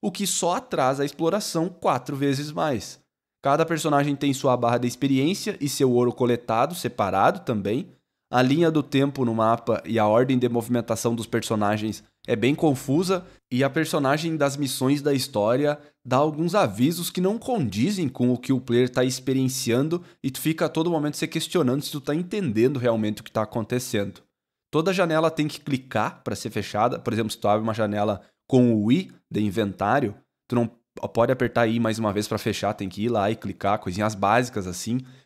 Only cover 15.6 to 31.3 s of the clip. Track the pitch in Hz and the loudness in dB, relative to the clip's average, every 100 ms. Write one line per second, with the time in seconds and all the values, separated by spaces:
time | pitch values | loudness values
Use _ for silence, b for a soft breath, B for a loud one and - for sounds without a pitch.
15.6 | 147 147 B B - 123 151 147 170 196 | 2 -2 B B -2 2 2 0 0 2
16.6 | 156 98 131 170 175 - 180 226 - 247 | 0 2 0 2 -6 -2 -2 -2 -2 -2
17.6 | 127 95 139 202 151 131 123 123 - 135 | -2 0 0 0 -4 0 0 0 0 -4
18.6 | 131 120 127 123 127 131 - 131 131 131 | 2 2 2 2 -2 -2 -2 0 0 -2
19.6 | - 117 147 175 175 B 139 131 156 160 | 0 0 0 -2 -8 B -8 -4 -4 -2
20.6 | 160 - 165 165 147 143 160 165 - 180 | -2 -2 -2 0 -2 -4 -6 -4 -2 0
21.6 | 139 135 - 151 135 151 180 214 180 107 | 0 0 -4 -10 -4 -4 -4 -4 -2 2
22.6 | 123 139 120 113 107 104 - - 107 - | 2 2 0 0 -2 -4 -6 -4 -4 -4
23.6 | 110 123 123 110 98 - _ _ _ _ | -4 -4 -2 -4 -4 -8 _ _ _ _
24.6 | _ 147 165 185 175 156 165 160 151 - | _ -2 0 0 2 2 2 0 -4 -4
25.6 | - 135 131 113 113 - - 104 117 107 | -4 -6 -2 -2 -2 -4 -8 -6 -6 -6
26.6 | 101 104 117 123 - 110 110 - 104 104 | -6 0 0 0 -4 -2 -2 -2 2 2
27.6 | 113 107 107 104 104 101 b b _ 131 | 2 -2 -2 0 0 -2 b b _ 4
28.6 | 123 110 104 139 185 - _ 113 104 98 | 6 4 4 2 0 -12 _ -2 -2 0
29.6 | 101 95 101 131 120 104 _ _ _ 120 | -2 0 0 2 0 -6 _ _ _ 0
30.6 | 113 _ _ - - - 120 | 0 _ _ -10 -6 0 2